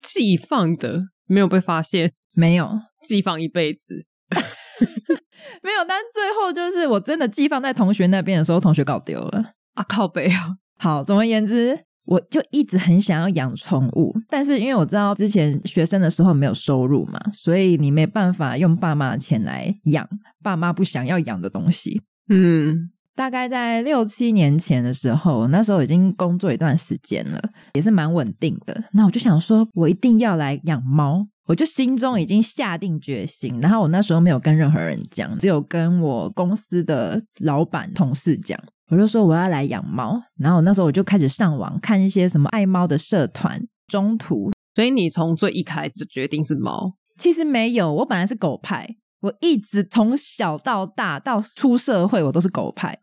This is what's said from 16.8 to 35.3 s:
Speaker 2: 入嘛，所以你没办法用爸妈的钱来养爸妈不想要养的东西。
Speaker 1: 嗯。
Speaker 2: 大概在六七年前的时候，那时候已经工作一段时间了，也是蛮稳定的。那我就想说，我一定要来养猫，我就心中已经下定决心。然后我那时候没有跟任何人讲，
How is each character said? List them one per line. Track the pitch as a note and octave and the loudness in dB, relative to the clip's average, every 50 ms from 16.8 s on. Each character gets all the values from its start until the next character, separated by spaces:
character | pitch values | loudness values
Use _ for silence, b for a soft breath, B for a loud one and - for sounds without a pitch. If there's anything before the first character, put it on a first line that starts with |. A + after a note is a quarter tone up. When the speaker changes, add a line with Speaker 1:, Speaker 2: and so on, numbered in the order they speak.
| B2+ B2+ | 2 2
Speaker 2:
入 | C#3+ B2+ D#2+ | 2 0 0
嘛， | - - G1+ - - | -4 -8 -8 -8 -8
所 | G3+ - - E3 E3 | -10 -4 -2 0 2
以 | F#3+ F#3+ F#3 F3 D3 | 2 4 4 4 4
你 | D3 C#3+ | 2 2
没 | C#3+ E3 D#3+ - | 4 2 2 2
办 | - A3+ G3 F3+ F3+ | 0 0 0 2 0
法 | F3+ D#3 C3 A#2+ C3 | 0 -2 -4 -2 2
用 | F#3 E3+ E3 | 2 2 4
爸 | F3 G3 E3+ D3+ | 2 2 0 0
妈 | D3 C#3 C3 | 0 0 -2
的 | A#2 B2 | -2 -4
钱 | - - - A3 G#3+ | -2 -2 -2 -2 -2
来 | C2+ C2 C2 B1 - G#3 - _ | -4 -6 -6 -6 -6 -6 -2 _
养 | D#3 D3 D3 - - - G#3 b b b b | 0 0 0 -2 -6 -12 -14 b b b b
爸 | _ G#3+ F#3+ | _ -4 -2
妈 | D#3+ E3+ F3 E3+ | -2 -2 -2 0
不 | F3 F#3+ | 0 -2
想 | - - - B2+ | -2 -2 -6 -4
要 | B2+ F3 F3+ | -2 -2 -2
养 | D#3 A#2+ G#2+ F#2 | -2 -2 -6 -6
的 | E2+ G2 | -6 -6
东 | - - - - | -6 -2 0 0
西。 | F3 - - - - - - _ _ _ _ - | -2 -2 -4 -6 -6 -6 -8 _ _ _ _ 2
Speaker 1:
嗯。 | G#3 F#3 F#3+ F3 E3 D#3+ D3+ D3+ D#3 E3 E3+ F3 _ _ _ _ _ | 4 4 6 6 4 4 2 2 0 -2 -4 -8 _ _ _ _ _
Speaker 2:
大 | - C4 C4 | -8 -6 -6
概 | B3 B3+ B3+ B3 | -4 -6 -6 -4
在 | C4 B3 A#3+ A#3 A#3 A3+ | -4 -4 -2 -2 -2 -2
六 | A#3 C#4 D#4 B3+ A3+ | 0 0 0 0 0
七 | G#3+ - - B3 A#3 A3 | -2 -2 -2 0 2 4
年 | G3+ E3 C#3+ C#3+ D#3+ | 4 4 4 4 2
前 | - - C#3 B2+ A#2+ | 2 0 0 0 0
的 | B2 B2+ | -2 -4
时 | - - C3 A2+ | -2 -2 0 0
候， | D#3 - F#3 C#3+ A2+ A2+ B2 | 2 2 0 0 2 0 2
那 | C#3+ F#3+ A3 | 2 2 2
时 | G#3 | 2
候 | G3+ F3+ | 2 0
已 | C#3 A#2+ | 2 2
经 | D#3 F3 F#3 F#3+ F3 | 4 4 4 2 2
工 | - F#3 F3 F3 F3+ | 0 -2 -2 -2 -2
作 | - F#3 | -2 -2
一 | B2+ - | -2 0
段 | D#3+ D#3 C#3 E3 | 0 0 0 0
时 | - - C#3 - | -2 -4 -8 -8
间 | _ - - C2+ A#1 C#2 | _ -6 -6 -6 -6 -6
了， | D2+ - - A3 b b b b b | -8 -6 -8 -8 b b b b b
也 | C#3 | -2
是 | D#3+ A3 | 2 2
蛮 | A3 F#3 D3+ D#3 E3+ | 2 2 2 2 0
稳 | F3 C3 A2 F#2 _ | 0 -2 -2 -4 _
定 | - D#3+ - - - | -4 -4 -4 -4 -10
的。 | - - A3+ A3 - | -12 -10 -10 -10 0
那 | - G3 G#3+ | 2 4 4
我 | F#3+ | 4
就 | - A#3+ | 2 2
想 | - A#3+ E3+ D#3 | 2 2 2 2
说， | E3+ - A3 A3 A3 A3 _ | 2 4 2 2 2 2 _
我 | F#3 E3 D3+ | 0 2 2
一 | F3 | 2
定 | G3+ - B3+ A#3 A3 | 2 4 4 4 4
要 | A#3+ A3 F#3 | 4 2 0
来 | E3 D3 C#3 C#3+ C#3+ - | 0 -2 -2 -4 -4 -2
养 | D#3 D#3 C3 B2 | -4 -2 -2 -2
猫， | C3 C3+ D3+ D3 C#3+ D3 F3+ G#3 G#3 _ _ _ | 0 2 2 2 2 0 0 -2 -4 _ _ _
我 | - E3 | -2 0
就 | E3 D#4 | 0 0
心 | D#4 - - C4 B3 C4 | -2 0 -2 0 0 0
中 | B3 A#3+ C4 B3+ G#3 | 0 0 0 0 0
已 | D#3+ | 0
经 | - F#3+ G#3+ A3+ | 2 2 2 2
下 | - - - C4+ G#3 E3+ E3+ | 2 -2 -6 -4 -4 -4 -4
定 | - G3 D#3+ D3+ | -4 -4 -6 -6
决 | C#3 - C#3 - F#2 | -4 -6 -6 -6 -6
心。 | - - - - B2 B2+ A#2+ | -8 -10 -8 -8 -6 -4 0
然 | B2+ E3 | 2 2
后 | G#3+ A3+ | 2 4
我 | G3+ D3+ | 2 2
那 | E3 F#3+ | 2 2
时 | G#3 G3+ E3+ | 2 2 4
候 | E3 | 4
没 | E3+ F3+ | 4 4
有 | D3+ B2+ | 4 2
跟 | C3+ D#3 D#3 D#3 | 2 2 4 4
任 | D#3+ C#3 | 4 4
何 | D#3 - | 2 2
人 | D#2+ E2 D2 A#1 G1+ - | 0 -2 -4 -6 -8 -10
讲， | - - - - | -8 -8 -8 -6